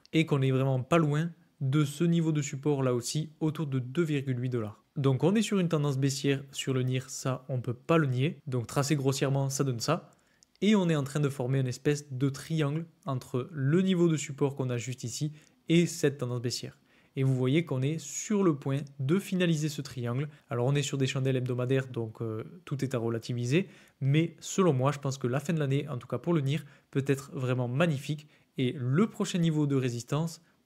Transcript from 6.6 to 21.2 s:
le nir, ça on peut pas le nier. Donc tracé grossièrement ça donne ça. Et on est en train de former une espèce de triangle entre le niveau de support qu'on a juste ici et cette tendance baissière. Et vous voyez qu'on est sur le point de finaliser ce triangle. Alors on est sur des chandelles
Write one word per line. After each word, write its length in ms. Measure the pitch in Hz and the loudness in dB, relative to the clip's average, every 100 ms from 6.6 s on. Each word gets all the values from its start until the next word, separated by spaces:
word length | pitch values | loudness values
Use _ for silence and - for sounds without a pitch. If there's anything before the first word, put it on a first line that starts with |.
| - | -2
le 80 | 127 | 0
nir, 280 | 127 127 - | 0 -2 -4
ça 360 | - 135 131 - | -6 -4 -4 -4
on 140 | 127 | -6
peut 140 | 120 120 | -4 -4
pas 220 | - 165 | 2 4
le 100 | 143 | 4
nier. 320 | 123 147 - - | 2 0 -2 -4
Donc 220 | 123 110 | -4 -2
tracé 300 | 147 139 151 | 0 2 2
grossièrement 520 | 135 135 139 139 135 | 2 2 2 0 0
ça 140 | 135 | 0
donne 160 | 139 117 | -2 -2
ça. 300 | - 175 - _ _ _ _ - | 0 -2 -4 _ _ _ _ 0
Et 160 | 196 208 | 4 4
on 140 | 175 | 4
est 60 | 151 | 2
en 80 | |
train 180 | 135 151 | 0 0
de 80 | 143 | 0
former 300 | 139 123 135 | 0 0 0
une 80 | 127 | 0
espèce 440 | 123 147 147 147 | 0 0 0 -2
de 180 | 127 139 | -2 -2
triangle 560 | 139 - 160 143 151 165 _ - | -2 -4 0 0 -2 -6 _ -6
entre 420 | 131 - 127 - | -6 -4 -4 -4
le 300 | 147 135 170 | -2 2 4
niveau 260 | 190 180 170 | 4 4 4
de 80 | 151 | 2
support 380 | - 135 143 139 | -2 -2 -2 0
qu'on 140 | 127 | -2
a 80 | 123 | -2
juste 280 | 120 120 120 | -4 -8 -8
ici 260 | - 151 151 - _ - | -6 -6 -8 -20 _ 2
et 160 | 170 165 | 4 4
cette 320 | - 147 139 | 2 0 0
tendance 240 | 123 123 | -4 -4
baissière. 360 | 120 - 123 - _ _ _ 139 | -4 -6 -8 -14 _ _ _ 0
Et 80 | |
vous 120 | 135 127 | 2 2
voyez 280 | 127 156 | 2 2
qu'on 180 | 170 131 | 0 -2
est 180 | 135 160 | -2 -4
sur 440 | - - - 202 | -8 -8 -2 2
le 120 | 190 135 | 2 2
point 240 | 143 139 147 - | -2 -4 -6 -4
de 180 | 131 190 | 0 0
finaliser 520 | 190 185 180 156 151 | 0 0 2 2 -2
ce 120 | 151 | -4
triangle. 460 | 139 127 120 127 147 - - | -8 -6 -4 -4 -4 -10 -6
Alors 160 | 120 123 | 0 2
on 100 | 143 | 2
est 60 | |
sur 160 | 143 139 | 0 0
des 100 | 131 | 0
chandelles 300 | 135 | 0